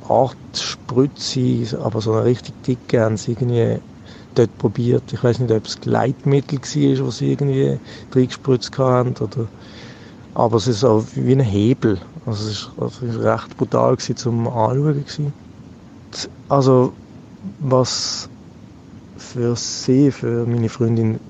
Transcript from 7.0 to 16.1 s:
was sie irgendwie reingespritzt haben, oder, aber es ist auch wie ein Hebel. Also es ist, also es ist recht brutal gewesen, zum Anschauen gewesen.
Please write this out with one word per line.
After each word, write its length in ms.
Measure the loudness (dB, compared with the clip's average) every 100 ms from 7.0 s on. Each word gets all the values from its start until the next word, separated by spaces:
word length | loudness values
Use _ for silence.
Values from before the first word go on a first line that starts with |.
| -2
was 120 | -2
sie 120 | -2
irgendwie 480 | 0 0 2 0 -2 -8 -18 -2
reingespritzt 640 | 2 2 0 0 0 0 0
haben, 360 | 2 2 2 -2
oder, 260 | -6 -6 -8 -10 -20 -18 -18 -18 -20 -20 -10
aber 220 | 0 2 2
es 100 | 0
ist 160 | 2
auch 220 | 4 4 0
wie 180 | -2 2
ein 80 | 2
Hebel. 600 | 4 2 2 2 0 -2 -6 -12 -8
Also 220 | -6 -6
es 40 |
ist, 180 | -8 -10 -8
also 280 | -8 -6 -6
es 100 | -2
ist 60 |
recht 340 | 0 0 -4 -6
brutal 400 | 0 2 2 0
gewesen, 200 | -2 -4
zum 320 | -2 -2 -2
Anschauen 560 | 0 0 2 0 -2
gewesen. 280 | -4 -6 -6 -8 -16 -20 -20 -20 -20 -20 -18